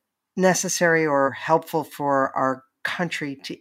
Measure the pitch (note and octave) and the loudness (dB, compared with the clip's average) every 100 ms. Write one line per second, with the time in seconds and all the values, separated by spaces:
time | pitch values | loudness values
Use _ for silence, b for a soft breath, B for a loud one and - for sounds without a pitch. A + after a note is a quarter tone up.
0 | _ _ _ - F#3 E3 F3+ - F3 E3 | _ _ _ 2 2 2 0 0 2 4
1 | D#3 C#3 C3+ A#2+ - E3 D#3+ D#3+ C#3 - | 2 2 2 0 0 0 0 -6 -4 -6
2 | C#3+ C#3 C3+ - C3 C3 _ _ - - | 0 0 0 0 -2 -2 _ _ -8 -4
3 | E3+ - D3 C3+ - - | -6 -6 -8 -10 -12 -14